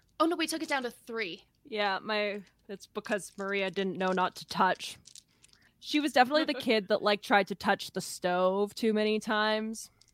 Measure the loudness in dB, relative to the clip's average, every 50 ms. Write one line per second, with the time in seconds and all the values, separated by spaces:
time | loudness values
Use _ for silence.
0 | _ _ _ 2 2 2 2 2 -2 -2 -2 -4 -4 -2 -2 -2 -4 -4 -8 -12
1 | -14 -10 -6 -6 -6 -6 -8 -12 -16 _ _ _ -14 -8 -4 -2 0 0 -2 -2
2 | -4 -2 -2 0 0 -2 -4 -6 -10 -16 _ _ _ -14 -14 -14 -14 -12 -12 -10
3 | -6 -4 -4 -4 -4 -6 -10 -8 -4 -2 0 0 0 0 0 -2 -2 -2 -2 0
4 | 0 0 2 2 0 0 -2 -6 -12 -4 0 2 2 2 2 0 -4 -12 -12 -14
5 | -18 -20 -20 -20 -20 _ _ _ _ _ _ _ _ _ _ _ -6 -2 0 0
6 | 0 4 4 4 4 6 4 2 2 0 -2 -2 0 2 2 2 2 0 0 2
7 | 2 2 0 0 2 2 4 4 4 2 -4 -4 0 0 0 0 -2 -6 -8 -8
8 | -8 -8 -6 -4 0 0 2 4 4 4 4 2 0 -2 -2 0 0 2 2 2
9 | 2 2 0 0 0 0 0 0 2 2 0 0 -2 -4 -8 -10 -12 -16 _ _
10 | _ _